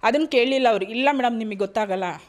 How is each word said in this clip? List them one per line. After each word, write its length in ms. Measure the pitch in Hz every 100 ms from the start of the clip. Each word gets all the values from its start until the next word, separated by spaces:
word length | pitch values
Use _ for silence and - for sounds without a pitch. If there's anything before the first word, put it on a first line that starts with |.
ಅದನ್ನು 240 | 220 262 311
ಕೇಳಲಿಲ್ಲ 420 | 254 240 269 254
ಅವರು. 160 | 208
"ಇಲ್ಲ 240 | 190 226 269
ಮೇಡಮ್, 260 | 285 247 233
ನಿಮಗೆ 180 | 220 196
ಗೊತ್ತಾಗಲ್ಲ." 480 | 196 208 214 190 180 156